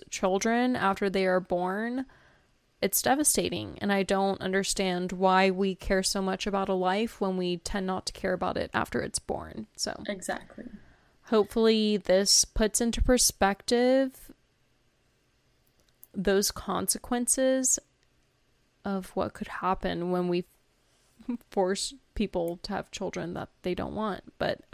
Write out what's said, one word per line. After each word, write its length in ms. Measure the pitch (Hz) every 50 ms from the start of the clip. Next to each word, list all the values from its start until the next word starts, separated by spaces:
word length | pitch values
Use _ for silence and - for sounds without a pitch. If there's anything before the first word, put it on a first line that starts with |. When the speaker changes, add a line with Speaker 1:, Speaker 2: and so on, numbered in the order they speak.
| - -
Speaker 1:
children 680 | - - - 185 185 196 196 226 233 240 247 254 247
after 340 | - - 196 190 - 202 196
they 160 | 180 196 190 185
are 120 | 185 185
born, 680 | 180 - 180 175 180 185 185 208 220 233 247 262 262 - - - _ _ _ _ _ _ _ _ _ _ _ -
it's 200 | - 196 - -
devastating. 760 | - 240 254 277 302 - - - 175 - - 202 214 - - -
And 100 | - 202
I 120 | 202 196 190
don't 360 | - 196 190 196 196 196 -
understand 720 | - 190 190 196 196 - - - 196 190 180 180 180 180
why 380 | 185 180 190 190 185 185 190 196
we 260 | 185 180 202 190 185
care 280 | - - - 202 190 190
so 180 | - - 202
much 260 | 190 190 190 190 - 214
about 220 | 196 196 196 190
a 40 | 190
life 460 | 185 180 185 185 208 226 226 - -
when 160 | 208 190 185
we 220 | 185 180 175 175 175
tend 280 | - - - 202 185 185
not 180 | 185 190 -
to 80 | - -
care 180 | - - 185
about 240 | 185 175 185 180 -
it 140 | - - - -
after 280 | - - - - -
it's 180 | - - - -
born. 480 | - - - - 165 160 - - 214 - _
So 260 | - - - - - 208 -
Speaker 2:
Exactly. 560 | 208 185 180 - 185 - - - - - - - - - - - - _ _ _ _ _ _
Speaker 1:
hopefully 720 | - 240 220 202 - - 226 226 226 226 220 214 214 208 202
this 480 | - - 185 190 202 196 - - -
puts 340 | - - - 226 208 - -
into 220 | 240 233 220 -
perspective 1300 | - - 254 240 - - - - 202 196 196 - - - 247 240 247 247 262 269 269 262 262 - - - - _ _ _ _ _ _ _ _ _ _ _ _ _ _ _ _ _ _ _ _ _ _ _ _ _ _ _ _ _ _ _ _ _ - - -
those 380 | 202 180 202 196 196 208 -
consequences 1300 | - - - - 190 180 190 190 - - - - 247 240 247 - - - 262 262 262 262 262 - - - - _ _ _ _ _ _ _ _ _ _ _ _ _ _ _ _ _ _ _ -
of 240 | 202 196 190 185 - -
what 180 | 190 - 214 -
could 140 | - 208 -
happen 640 | - - - 180 190 - - 185 170 170 175 180
when 160 | 180 180 180 180
we 180 | 175 175 180 _ _ _ _ _ _ _ _ _ _ _ _ _ _ _ 226 -
<laughs> 220 | 240 - - _
force 440 | - 208 190 180 196 196 - - 277 - _ _ -
people 420 | - 214 185 - 180 170 170 170 190 -
to 80 | - 202
have 180 | - - -
children 420 | - - 196 180 - 185 165 165 180
that 160 | - - - _ _
they 140 | - 185 180
don't 200 | 175 - - -
want. 260 | 196 214 214 185 - - - - -
But 240 | - - - - - -